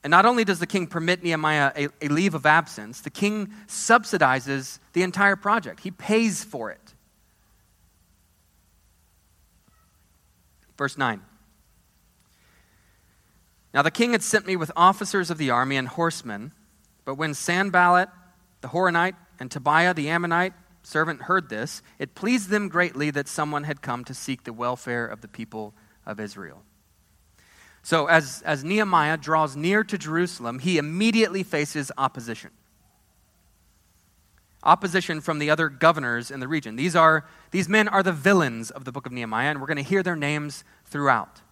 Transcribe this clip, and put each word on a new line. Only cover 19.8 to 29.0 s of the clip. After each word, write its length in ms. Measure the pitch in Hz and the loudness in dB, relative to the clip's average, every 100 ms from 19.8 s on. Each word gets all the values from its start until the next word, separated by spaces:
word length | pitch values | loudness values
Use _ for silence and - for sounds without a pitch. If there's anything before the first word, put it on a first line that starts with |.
| 175 | 4
the 160 | 170 147 | 2 -2
Ammonite 420 | 170 175 170 185 - _ _ | -2 0 0 0 -4 _ _
servant, 400 | - 156 160 147 | -6 -2 -2 -4
heard 260 | - 185 147 | -2 -2 0
this, 320 | 107 120 - _ _ | -8 -8 -10 _ _
it 160 | 139 | -10
pleased 360 | - 202 247 190 | -6 0 0 0
them 180 | 208 196 | -2 0
greatly 420 | 165 180 131 151 | 0 0 0 -4
that 160 | 143 139 | -2 -6
someone 380 | - 151 147 | -4 -4 -4
had 160 | 147 143 | -6 -8
come 240 | - 123 | -6 -8
to 80 | 123 | -8
seek 320 | 131 - 131 | -12 -8 -8
the 80 | - | -8
welfare 540 | 113 120 127 - 120 117 | -6 -4 -4 -4 -4 -4
of 160 | 110 | -10
the 60 | 107 | -16
people 440 | - 110 110 107 104 _ _ | -14 -12 -10 -12 _ _ _
of 160 | - 107 | -14 -10
Israel. 420 | 104 101 87 73 _ _ _ _ _ _ _ _ _ _ - _ | -10 -12 -16 -18 _ _ _ _ _ _ _ _ _ _ -20 _
So 240 | - 165 165 | -2 0 4
as, 340 | 165 143 - - | 4 4 -8 -4
as 180 | 147 | -4
Nehemiah 540 | 143 208 208 175 | 0 0 2 2